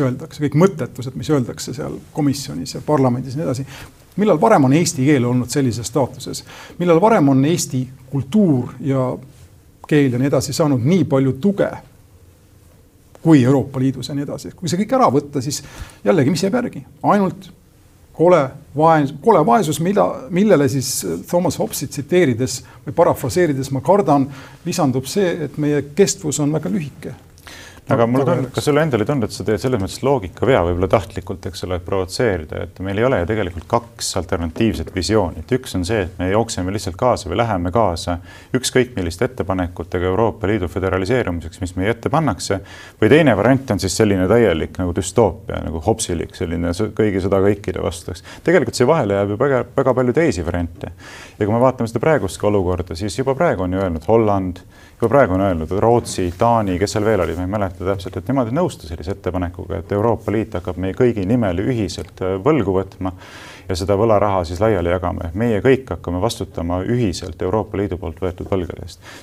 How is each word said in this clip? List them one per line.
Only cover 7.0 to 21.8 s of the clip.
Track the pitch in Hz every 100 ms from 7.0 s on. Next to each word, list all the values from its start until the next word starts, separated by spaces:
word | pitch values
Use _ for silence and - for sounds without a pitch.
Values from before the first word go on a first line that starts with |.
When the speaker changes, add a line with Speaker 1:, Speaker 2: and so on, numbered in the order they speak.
| 214 220 139
Speaker 1:
on | 135 143
eesti | 175 - 127 127 - -
kultuur | 143 - 214 190 127 120 -
ja | 131 135 127 - - - - - _ _ -
keel | 151 139
ja | 120
nii | 139
edasi | 139 131
saanud | 135 151 127
nii | 123 185 143
palju | 135 135 135
tuge | 202 196 - - - - _ - - _ _ - - _ _ _ _ -
kui | 160 151 120
Euroopa | 139 104 131
Liidus | 135 139 131
ja | 143
nii | 143
edasi? | 143 -
Kui | - 165
see | 180
kõik | 214 262
ära | 180
võtta, | 135 147 143
siis | 127 - - - - -
jällegi, | 202 190 -
mis | 175
jääb | 196 240
järgi? | 240 - - - 143
Ainult | 202 185 - - - _ _ _ _ _ -
kole | 170 175 135 - - 135
vaes-, | 160 160 139 147
kole | 226 185 214
vaesus, | 233 156 147
mida, | 165 202 180 - 131
millele | 180 214 156 139
siis | 131 117 - 92 85 -
Thomas | 175 180 -
Hobbesi | 190 -